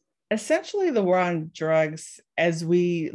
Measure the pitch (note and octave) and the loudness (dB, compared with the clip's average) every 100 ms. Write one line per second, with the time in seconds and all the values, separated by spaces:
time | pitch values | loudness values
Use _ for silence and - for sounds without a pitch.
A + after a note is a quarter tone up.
0 | _ _ - G#3+ - D#4+ - G#4 F#4 A#3 | _ _ -6 -4 0 -2 -2 -2 0 2
1 | F#3 F#3 F3+ E3+ D#3 - D#3+ D#3+ D#3 D#3 | 2 2 2 -2 -6 -4 0 2 2 -4
2 | - - _ - E3+ E3 E3 F3 F3 E3+ | -16 -20 _ 0 0 0 2 2 2 -2
3 | D#3 | -4